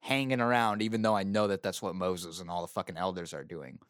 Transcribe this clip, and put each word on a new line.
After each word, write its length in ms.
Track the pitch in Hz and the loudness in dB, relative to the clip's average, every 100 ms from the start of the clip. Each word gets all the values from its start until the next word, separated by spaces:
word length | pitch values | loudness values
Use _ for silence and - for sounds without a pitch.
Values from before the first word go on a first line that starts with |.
hanging 400 | - 139 131 127 | -2 0 2 2
around, 400 | 120 120 113 104 | 4 4 4 2
even 200 | 110 113 | 0 2
though 140 | 110 107 | 4 4
I 80 | |
know 240 | 98 107 104 | 2 2 2
that 160 | 98 | 2
that's 180 | 98 - | -2 -2
what 140 | 98 90 | -4 -2
Moses 440 | 92 90 85 85 | -2 -2 -6 -10
and 80 | 85 | -6
all 120 | 87 | -6
the 60 | 87 | -4
fucking 300 | 104 92 82 | -6 -6 -2
elders 360 | 95 90 85 | -2 -2 -6
are 100 | 76 | -10
doing. 360 | 60 82 65 - _ | -10 -10 -12 -16 _